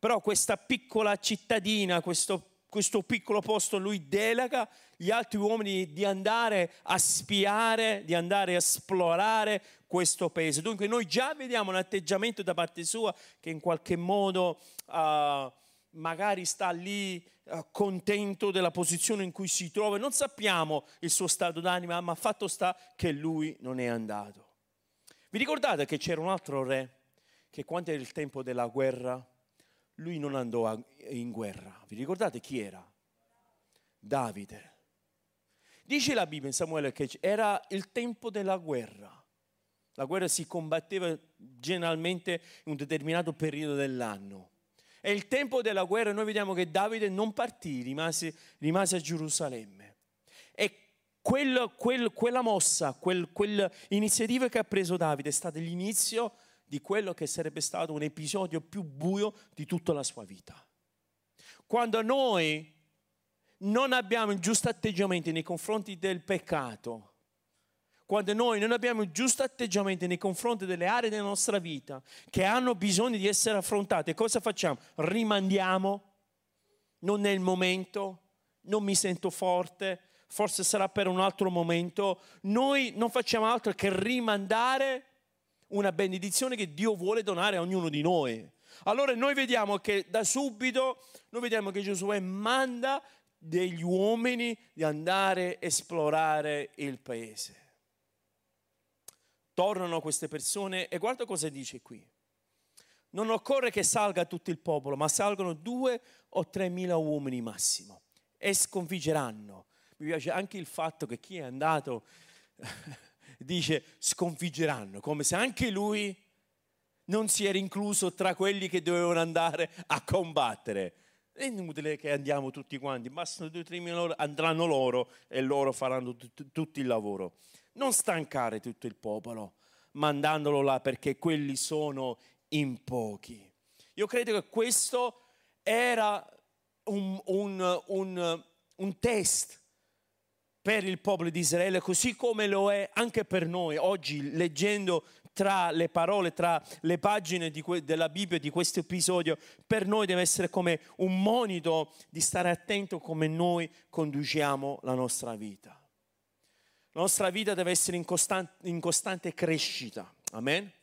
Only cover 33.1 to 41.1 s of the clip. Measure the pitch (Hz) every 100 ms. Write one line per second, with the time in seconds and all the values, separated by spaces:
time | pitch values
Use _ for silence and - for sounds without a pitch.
33.1 | _ _ _ _ _ _ _ _ _ 104
34.1 | 139 120 101 98 104 - _ _ _ _
35.1 | _ _ _ _ _ _ _ - 285 262
36.1 | 247 170 151 135 131 160 160 139 - 139
37.1 | - 185 208 214 202 - 190 - - 240
38.1 | 220 233 208 190 190 165 131 107 98 101
39.1 | - _ _ _ _ _ _ _ - 135
40.1 | 185 180 - 165 175 160 160 - 190 175